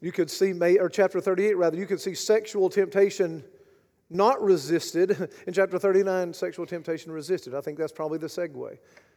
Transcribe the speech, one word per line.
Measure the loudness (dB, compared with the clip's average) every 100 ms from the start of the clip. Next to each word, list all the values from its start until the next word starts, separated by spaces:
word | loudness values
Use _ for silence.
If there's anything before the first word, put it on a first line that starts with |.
you | -8
could | -2 -2
see, | 2 0
may-, | 2 4 4
or | 4
chapter | 2 0 2
thirty-eight | 0 2 2 2
rather, | 2 0
you | -4
could | -4
see | -4
sexual | -6 2 2 2 0 0
temptation | 2 2 4 2 2 -2 -2 -14 _ _ _ _ _ _
not | 2 4 4
resisted. | 4 2 2 -2 -2 0 0
<laughs> | 0 -4 -10 -6
In |
chapter | 0 0 2
thirty-nine, | 2 4 2 0 -2
sexual | -4 -8 -6 -10
temptation | -8 -8 -8 -8
resisted. | -10 -4 -4 -4
I | -8
think | -8 -6
that's | -8
probably | -6 -6 -4
the | -6
segue. | -6 -8 -8 -12 -14 _ -20 _